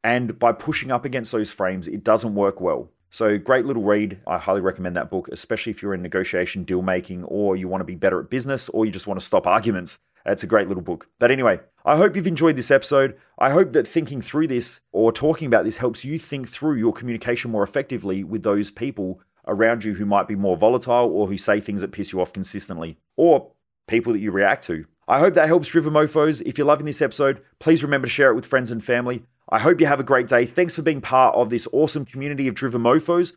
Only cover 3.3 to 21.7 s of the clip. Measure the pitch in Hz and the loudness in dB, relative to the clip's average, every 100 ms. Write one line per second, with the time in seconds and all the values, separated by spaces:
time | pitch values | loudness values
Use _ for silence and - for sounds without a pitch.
3.3 | 104 104 131 123 117 101 104 104 95 - | 0 2 0 0 -2 0 0 0 -6 -6
4.3 | 90 - 98 92 92 90 87 69 95 - | -6 -2 0 0 -4 -6 -6 -4 -6 -6
5.3 | - - 110 - 101 101 95 90 95 95 | -14 -8 -6 -6 -8 -6 -6 -4 -4 -2
6.3 | 92 90 98 85 90 92 92 90 90 87 | -4 -4 -6 -4 -2 0 -4 -4 -12 -8
7.3 | 98 101 92 92 95 95 87 190 - - | -2 -2 -2 -4 -6 -6 -2 0 0 -4
8.3 | 131 123 135 - - 113 95 - 95 - | -6 -4 -6 -4 -2 -2 -2 -8 -6 0
9.3 | 98 87 95 101 98 87 - _ _ - | 0 2 2 2 -4 -4 -10 _ _ -4
10.3 | 101 104 110 92 95 87 85 - _ 120 | -4 2 2 2 -4 -6 -8 -10 _ 2
11.3 | 131 123 90 - _ - 151 185 165 180 | 4 2 0 -4 _ 0 4 4 2 -4
12.3 | 160 165 139 117 139 - 143 135 - _ | 2 2 2 2 2 4 2 2 -2 _
13.3 | - 135 147 180 127 - 170 147 135 - | -2 2 4 4 2 0 -2 -4 -10 -6
14.3 | 147 160 127 117 - _ 92 113 113 151 | -2 -2 -2 -4 -10 _ 2 2 2 0
15.3 | 160 151 113 92 - 123 - 131 156 - | 0 2 2 2 -2 -4 -4 -8 -8 -8
16.3 | 139 127 - 156 135 113 107 120 117 - | -10 -12 -6 -2 0 0 -2 -6 -6 -4
17.3 | 120 120 110 101 143 131 123 98 95 87 | -4 -2 -2 0 -2 -4 -8 -6 -6 -6
18.3 | 107 107 101 101 - 131 127 92 95 _ | -4 0 0 -2 -6 -10 -6 -8 -8 _
19.3 | _ - 101 113 117 107 98 104 101 90 | _ -6 0 2 2 -4 -6 0 0 0
20.3 | 101 98 87 107 123 127 120 120 87 101 | -2 -2 2 2 2 0 2 2 0 -2
21.3 | 98 - 104 101 | -2 -2 -2 -2